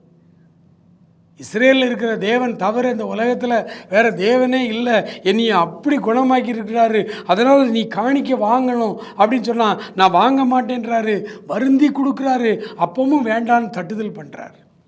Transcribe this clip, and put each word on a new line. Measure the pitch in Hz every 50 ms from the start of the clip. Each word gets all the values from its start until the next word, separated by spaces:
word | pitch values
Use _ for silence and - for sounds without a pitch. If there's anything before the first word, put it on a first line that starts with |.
| _ _ _ _ _ _ _ _ _ _ _ _ _ _ _ _ _ _ _ _ _ _ _ _ _ _ _
"இஸ்ரேலில் | - 131 - - 220 247 262 269 262 254
இருக்கிற | 247 233 196 226 226 220 185
தேவன் | 180 202 233 247 254 247 220
தவிர | 170 180 202 220 247 247 254
இந்த | 233 220 214
உலகத்துல | 196 196 208 226 247 247 - 247 240 240 220 180 - - - - -
வேற | 185 208 226 233
தேவனே | 196 165 185 214 247 254 254 247 254 262 254
இல்லை, | 226 214 226 240 240 233 208 - - - -
என்னைய | - 185 208 226 233 226 202 180
அப்படி | 170 170 165 - - 294 294 262
குணமாக்கி | 180 214 226 254 262 254 262 254 247 247 233
இருக்கிறாரு, | 226 208 202 226 233 233 226 220 214 185 -
அதனால | - - - - 180 202 240 262 277 277 269
நீ | 240 226 226 214
காணிக்க | 226 - 185 220 254 277 285 220 208 262 214
வாங்கணும்" | 208 208 233 262 262 254 247 240 226 208 175 - - - - -
அப்படின்னு | 202 220 254 262
சொன்னா, | 202 233 226 233 226 208 190 - - - -
"நான் | 185 190 185
வாங்க | 175 175 208 254 269 269 269 247 254 254
மாட்டேன்றாரு", | 247 - 254 240 214 233 233 226 220 220 214 185 - - - - - -
வருந்தி | 170 214 262 269 269 262 294 277
கொடுக்குறாரு, | 285 269 277 277 240 202 269 269 254 247 240 220 208 220 208 - - -
அப்பவும் | 170 170 - 254 262 269 302 294 247
வேண்டான்னு | 220 220 233 233 226 240 240 233 208
தட்டுதல் | - 185 180 160 220 208 214 202
பண்றாரு. | 165 156 151 143 - - - - - - _ _ _ _ _